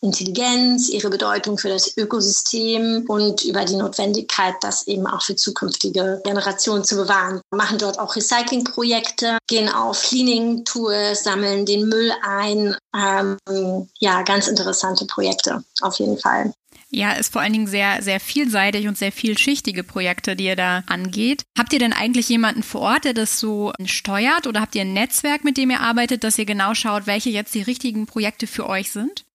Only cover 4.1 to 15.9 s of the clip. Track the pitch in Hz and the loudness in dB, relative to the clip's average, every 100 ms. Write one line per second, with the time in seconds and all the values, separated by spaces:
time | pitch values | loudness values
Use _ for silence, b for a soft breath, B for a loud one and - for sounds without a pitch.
4.1 | 208 - - 185 185 202 196 - 202 185 | 0 0 0 0 0 -2 -2 -2 -2 0
5.1 | - - 196 - - 196 185 196 185 190 | -2 -2 0 -2 -2 -4 -2 0 0 0
6.1 | 190 196 202 196 190 - 208 - 202 185 | -2 -2 -2 -2 0 0 2 2 0 2
7.1 | 196 180 185 - 196 202 208 202 190 202 | 2 2 -4 -6 -2 0 0 0 -2 -4
8.1 | - 196 240 240 262 240 - 240 233 226 | -2 2 2 2 0 -2 -2 0 0 -2
9.1 | - 233 226 - 226 214 226 226 202 - | -2 0 0 0 0 2 0 0 0 0
10.1 | 254 254 233 233 233 233 247 226 208 208 | 2 4 4 2 0 -2 -2 0 0 0
11.1 | 208 214 196 202 202 202 208 214 220 226 | 0 0 0 0 0 2 2 2 2 2
12.1 | - 202 196 208 208 208 190 _ 208 202 | 0 -2 -2 0 0 0 -2 _ -2 2
13.1 | 196 196 196 - 196 185 190 185 - 202 | 2 0 -2 -4 -2 0 -2 -6 -2 2
14.1 | 185 185 202 202 214 185 190 190 185 190 | 2 2 2 2 0 0 0 0 -2 -4
15.1 | - 190 190 - - - - 190 | -2 0 0 0 -2 -4 -2 -2